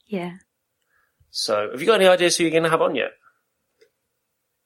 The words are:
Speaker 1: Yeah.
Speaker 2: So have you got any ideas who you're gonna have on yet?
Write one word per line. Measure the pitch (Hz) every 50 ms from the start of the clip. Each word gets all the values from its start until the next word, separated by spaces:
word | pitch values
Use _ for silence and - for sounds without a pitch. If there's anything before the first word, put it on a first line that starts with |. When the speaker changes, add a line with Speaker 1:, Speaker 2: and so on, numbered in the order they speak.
| _
Speaker 1:
Yeah. | _ 208 185 175 175 175 190 _ _ _ _ _ _ _ _ _ _ _ _ _ _ _ _ _ _
Speaker 2:
So | - - - - 107 104 104 107
have | 117 131
you | 160
got | 214 220 202
any | 190
ideas | 185 185 175 175 170 -
who | - 170
you're | 160
gonna | 156 165 165 160
have | 165 160
on | 170 190 156
yet? | 117 - - - _ _ _ _ _ _ _ _ _ _ _ _ _ _ _ _ _ _ _ _ _ _ _ _ _ _ _ _ _ _